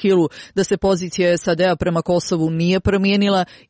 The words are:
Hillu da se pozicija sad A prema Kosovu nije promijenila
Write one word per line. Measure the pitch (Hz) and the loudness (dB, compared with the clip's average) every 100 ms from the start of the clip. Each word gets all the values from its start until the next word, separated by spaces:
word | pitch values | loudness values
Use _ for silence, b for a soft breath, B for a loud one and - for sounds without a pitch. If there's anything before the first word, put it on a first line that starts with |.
Hillu | 196 185 156 B B 196 | 2 2 2 B B -4
da | |
se | 185 196 | -2 0
pozicija | 196 185 180 - 175 175 | 0 -2 -4 -2 0 0
sad | 185 165 | 0 0
A | 185 170 | 0 0
prema | 180 165 | -2 -2
Kosovu | 170 175 - 170 160 | 0 -2 0 -2 0
nije | 165 175 185 | 0 0 0
promijenila | 202 196 196 202 202 196 180 B | 0 0 2 2 2 0 -2 B